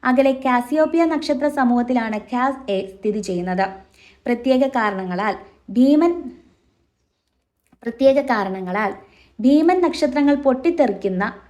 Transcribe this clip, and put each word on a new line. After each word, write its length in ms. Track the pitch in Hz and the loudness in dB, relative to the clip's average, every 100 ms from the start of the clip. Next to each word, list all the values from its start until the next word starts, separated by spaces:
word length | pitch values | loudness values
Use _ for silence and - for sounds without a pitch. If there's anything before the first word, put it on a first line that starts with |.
| 254 | 0
അകലെ 240 | 254 269 262 262 | 2 2 2 0
കാസിയോപ്പിയ 580 | 247 247 302 311 330 330 | 0 0 0 0 2 0
നക്ഷത്ര 360 | 311 311 285 285 285 | -2 -4 -2 -2 0
സമൂഹത്തിലാണ് 600 | 254 240 240 247 226 214 208 | 0 2 0 -2 -2 -8 -6
കാസ് 320 | 240 254 269 - 196 | -2 -2 -4 -4 -6
എ 20 | 190 | -6
സ്ഥിതി 280 | - 214 208 202 | -8 -4 -4 -4
ചെയ്യുന്നത്. 380 | 175 180 180 190 - - _ _ _ - | -4 -4 -2 -2 -4 -20 _ _ _ -4
പ്രത്യേക 380 | 240 254 254 269 262 | -4 0 2 2 0
കാരണങ്ങളാൽ 580 | 214 190 185 180 208 - - _ - 196 | -2 -2 -6 -4 -4 -4 -10 _ -8 2
ഭീമൻ, 380 | 262 302 339 349 277 - _ _ _ _ _ _ _ _ _ _ _ _ _ _ | 4 4 2 0 -8 -16 _ _ _ _ _ _ _ _ _ _ _ _ _ _
പ്രത്യേക 340 | 233 233 269 269 277 | -12 2 4 4 0
കാരണങ്ങളാൽ 580 | 226 190 190 185 190 214 - - _ _ _ | -2 -2 -6 -6 -4 -4 -6 -18 _ _ _
ഭീമൻ 340 | 226 294 320 370 349 | 4 4 4 4 2
നക്ഷത്രങ്ങൾ 500 | - 302 269 285 285 | 0 -2 2 2 2
പൊട്ടിത്തെറിക്കുന്ന 800 | 277 254 330 339 262 190 202 185 208 - - | 2 2 0 2 0 0 -4 -2 -4 -8 -20